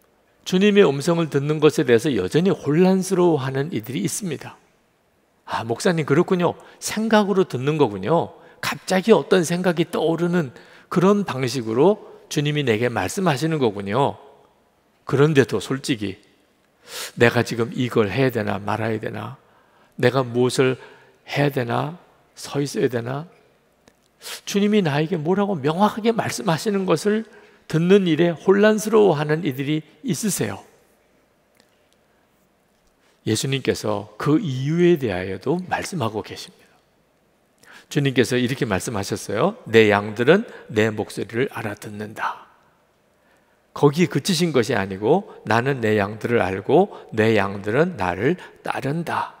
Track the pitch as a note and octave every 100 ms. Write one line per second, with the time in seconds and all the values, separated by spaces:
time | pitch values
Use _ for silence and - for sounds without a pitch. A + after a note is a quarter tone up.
0 | _ _ _ _ - F#3 G#3 G3+ F3+ C#3+
1 | C#3 E3+ D#3+ C#3 D3 D#3 D3+ D3+ C3 A#2
2 | D#3+ A2+ F#2 D3 F#3 E3 - D3+ F#3 F#3+
3 | F#3 F3+ F3 D3+ C3 C3+ D3+ C3+ G#2+ C#3
4 | G3 - F#3+ B2+ A#2+ - _ _ _ _
5 | _ _ _ _ - - A2+ A#2 G3+ E3
6 | C#3+ D3 F3 F3+ E3+ - - - - -
7 | A3 G#3+ G3 F#3+ F3+ B2 C3+ D#3 B2+ G2+
8 | G2+ E3 G#2+ - - - - - - F#3+
9 | F#3 G3+ - F#3 E3 F3 F#3 E3 D#3+ A3+
10 | D#3 E3 F3 F3+ C3+ - - - - E3+
11 | F3+ G#3 F#3+ B2+ C3 C3 A2 A2+ E3+ G#3
12 | - - - D#3 D3 D3 C3+ G#2+ A#2+ A2
13 | F#2 - F3+ B2+ D#3+ D#3 B2 G2+ G2 A2
14 | C3 F#2+ - - _ _ _ _ _ _
15 | - C3 D3+ C#3+ A#2+ G#2+ - C3 - A#2+
16 | G2 F#2 _ _ _ _ _ _ - -
17 | - - A#2 A#2+ A2 A#2 A#2 - B2 A#2+
18 | G#2 G#2+ C3 B2 G#2 G2+ G2+ G#2+ A2 A2
19 | A2+ G#2+ A2+ C3 _ _ _ _ _ -
20 | B2 B2+ B2 A#2+ B2 C3+ C#3 B2 - -
21 | _ _ - C#3 C#3+ C3+ A#2+ A#2+ C#3+ E3+
22 | _ _ _ - - C#3 C#3+ A3 C#3 A#2+
23 | A#2 C#3 E3+ _ _ _ _ _ _ _
24 | _ _ - - - G3+ G#3 G#3+ E3 C#3+
25 | D#3 F3+ D3+ F#3+ G3+ F3+ C3+ E3 G#3 -
26 | A3 A3+ C#3 - G#3 D#3 G#3+ G3 F#3 E3
27 | G#3 G#3+ A3 - - _ - D#3 F3 G3+
28 | F3+ D3 E3+ D#3+ - G3+ G#3+ G#3+ A3 A3
29 | G3+ D3 D3+ D#3 E3+ B2+ C#3 D#3 - _
30 | C4 D#3+ G#3+ - A2 G2 - _ _ _
31 | _ _ _ _ _ _ _ _ _ _
32 | _ _ _ _ _ _ _ _ _ _
33 | _ _ - A2 C3+ C3+ B2 G2 A2 G#2
34 | G#2 - C#3+ D#3 D3+ B2+ C#3 E3+ F3 E3+
35 | B2 F#2 F#2+ F#2+ B2+ F3 F3+ - - F3
36 | A2+ G#2+ - - - _ _ _ _ _
37 | _ _ _ _ _ _ _ - - D3+
38 | C#3 B2+ A2 B2 B2 C3 B2+ F#2 - G#2
39 | G2 G#2 - G#2 E3+ A3+ - A2+ G#2+ G2+
40 | G#2 G#2+ B2 G3 A#3 - - A2 A2 G#2+
41 | G2 - G#2 A2+ C#3 - A2 G#2 A2+ G#2
42 | G#2+ G#2+ - - - _ _ _ _ _
43 | _ _ _ _ _ _ _ - C#3+ D3
44 | F3 C#3+ - D#3+ F3 C3+ A2 A2+ G2 F#2+
45 | G#2+ F3 G3 - - A2+ C3 C3+ A2 G#2+
46 | G2+ G#2+ A#2 A#2 F#2+ F#2+ G#2 D3 G3+ -
47 | - A2 A2 G#2+ G2 G2+ G2+ B2 F3+ C#3+
48 | F2+ F2 B2 F#3 - - - A2 C3 D#3+
49 | D#3 A2 - -